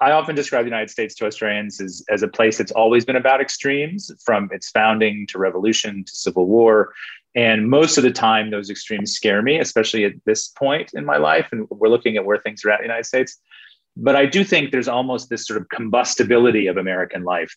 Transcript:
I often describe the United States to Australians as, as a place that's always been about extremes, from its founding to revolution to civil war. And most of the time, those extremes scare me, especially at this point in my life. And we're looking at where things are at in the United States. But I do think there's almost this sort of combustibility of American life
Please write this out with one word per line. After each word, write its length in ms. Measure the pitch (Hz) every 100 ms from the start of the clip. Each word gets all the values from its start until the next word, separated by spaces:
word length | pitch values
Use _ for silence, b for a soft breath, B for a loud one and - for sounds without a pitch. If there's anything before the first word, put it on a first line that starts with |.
I 100 | 135
often 260 | 156 156 147
describe 280 | 139 131 120
the 40 |
United 200 | 113 110
States 240 | - 107 -
to 100 | 107
Australians 540 | - 107 104 104 98
as, 240 | 95 87 -
as 120 | 104
a 60 | 104
place 300 | - 113 110
that's 140 | 101
always 340 | 113 110 120 120
been 100 | 127
about 240 | 131 135
extremes, 720 | 135 - 143 139 151 196 - -
from 280 | - 107 98
its 160 | 95 -
founding 580 | 110 110 110 110 104 101
to 100 | 92
revolution 680 | 95 90 107 110 110 98
to 80 | 92
civil 340 | - 95 90 90
war. 460 | 113 113 110 101 B B B _
And 360 | 123 117 110 110
most 260 | 143 160 -
of 80 |
the 60 | 127
time, 400 | 123 113 110 110
those 180 | 107 101
extremes 440 | 101 - 107 104
scare 260 | - 107 101
me, 180 | 120 160
especially 460 | - 117 110 113
at 80 | 101 - -
this 220 | 107 -
point 420 | - 139 151 -
in 140 | - 147
my 100 | 147
life. 320 | 151 160 156
And 160 | 113 107
we're 180 | 104 110
looking 280 | 120 120 107
at 80 | 98
where 100 | 104
things 260 | 110 107
are 60 | 107
at 80 | 104
in 40 |
the 40 | 117
United 180 | 117 117
States. 320 | 131 127 - b b b b _ -
But 200 | 120 139
I 100 | 143
do 180 | 190
think 260 | 196 170 139
there's 180 | 127 120
almost 420 | 123 131 123 -
this 160 | 113 -
sort 120 | 107
of 60 | 92
combustibility 1000 | - 113 117 127 - 110 120 123 107 95
of 60 | 90
American 480 | 92 92 90 90
life 300 | 90 90 80